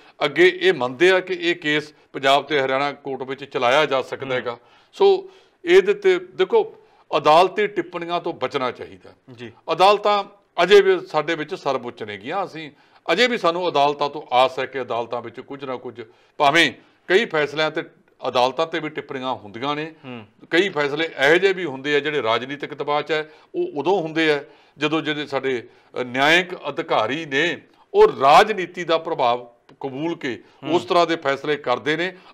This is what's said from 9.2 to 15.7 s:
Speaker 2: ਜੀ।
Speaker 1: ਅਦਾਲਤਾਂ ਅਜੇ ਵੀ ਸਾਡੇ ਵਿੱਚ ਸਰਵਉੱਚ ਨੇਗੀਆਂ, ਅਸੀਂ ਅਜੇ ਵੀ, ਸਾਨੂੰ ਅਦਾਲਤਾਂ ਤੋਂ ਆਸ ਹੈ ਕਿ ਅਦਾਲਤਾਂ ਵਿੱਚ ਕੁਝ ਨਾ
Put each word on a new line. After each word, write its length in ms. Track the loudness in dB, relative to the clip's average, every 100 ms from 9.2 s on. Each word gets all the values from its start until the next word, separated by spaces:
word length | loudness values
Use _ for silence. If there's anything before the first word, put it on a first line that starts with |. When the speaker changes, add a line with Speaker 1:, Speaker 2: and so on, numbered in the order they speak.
| -20
Speaker 2:
ਜੀ। 180 | -18 -18 -12 -6
Speaker 1:
ਅਦਾਲਤਾਂ 520 | 2 4 4 2 0 -2 _ _ -2
ਅਜੇ 180 | 6 8
ਵੀ 180 | 8 2 0
ਸਾਡੇ 280 | -2 -2 -4
ਵਿੱਚ 200 | -6 -6
ਸਰਵਉੱਚ 480 | -4 -4 -6 -12
ਨੇਗੀਆਂ, 420 | -12 -12 -8 -8 -8
ਅਸੀਂ 260 | -10 -18 -20 _ _ -2
ਅਜੇ 160 | 2 2
ਵੀ, 100 | 2
ਸਾਨੂੰ 320 | 0 0 0
ਅਦਾਲਤਾਂ 400 | 2 2 2 -4
ਤੋਂ 120 | -6 -2
ਆਸ 280 | 2 2 0
ਹੈ 60 | -8
ਕਿ 160 | -6
ਅਦਾਲਤਾਂ 400 | -6 -6 -6 -8
ਵਿੱਚ 180 | -10 -14
ਕੁਝ 260 | -16 -12
ਨਾ 120 | -10